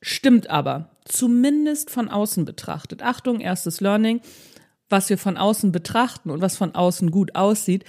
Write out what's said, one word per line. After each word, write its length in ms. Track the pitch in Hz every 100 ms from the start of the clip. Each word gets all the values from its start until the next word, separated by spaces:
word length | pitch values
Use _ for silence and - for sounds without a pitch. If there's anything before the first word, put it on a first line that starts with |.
stimmt 500 | - - 269 240 -
aber. 400 | 151 117 143 160 _ -
Zumindest 840 | - 254 240 269 294 302 294 -
von 180 | 247 226
außen 360 | 202 214 -
betrachtet. 580 | 151 - - 151 - 175
Achtung, 380 | 240 254 262 233
erstes 400 | - 180 180 165
Learning. 400 | 196 208 220 233 - - - - _ _ -
Was 180 | 196 -
wir 80 | 196
von 200 | 196 180
außen 340 | 202 214 202
betrachten 580 | 175 170 226 240 - 175
und 100 | 151
was 160 | 185 -
von 160 | 175
außen 360 | - 180 175 170
gut 240 | 180 185
aussieht, 500 | - 196 214 - 190